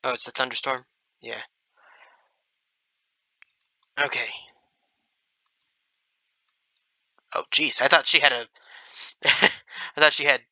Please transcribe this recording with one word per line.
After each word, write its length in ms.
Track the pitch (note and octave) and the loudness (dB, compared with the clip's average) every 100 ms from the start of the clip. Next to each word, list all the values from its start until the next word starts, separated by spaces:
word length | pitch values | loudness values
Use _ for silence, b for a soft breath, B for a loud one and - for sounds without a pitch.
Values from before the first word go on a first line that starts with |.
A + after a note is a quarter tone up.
Oh, 120 | C3 | -4
it's 140 | A#2+ B2 | -6 -8
a 40 | |
thunderstorm? 520 | - C3 B2 C#3 B2+ B2+ _ _ _ | -4 -4 -4 -6 -6 -8 _ _ _
Yeah. 200 | A2+ A2+ - _ _ b b b b b b b _ _ _ _ _ _ _ _ _ _ _ _ _ _ _ - | -14 -14 -14 _ _ b b b b b b b _ _ _ _ _ _ _ _ _ _ _ _ _ _ _ -4
Okay. 260 | C#3+ - A#2 - - _ _ _ _ _ _ _ _ _ _ _ _ _ _ _ _ _ _ _ _ _ _ _ _ _ _ _ _ | -4 -2 -6 -10 -18 _ _ _ _ _ _ _ _ _ _ _ _ _ _ _ _ _ _ _ _ _ _ _ _ _ _ _ _
Oh, 100 | - - | -10 -4
jeez, 300 | - D3+ - | -2 -2 0
I 60 | C3 | 2
thought 180 | E3 C3+ | 4 4
she 140 | D#3 | 2
had 120 | C#3+ | 2
a, 140 | A#2+ A#2 B B B B B B - | 0 -6 B B B B B B -4
<laughs> 0 | |
I 260 | D3+ - G3 - _ B B - | 0 4 2 2 _ B B 4
thought 120 | D3+ | 4
she 120 | - | 4
had 160 | C#3+ C3 _ | 2 0 _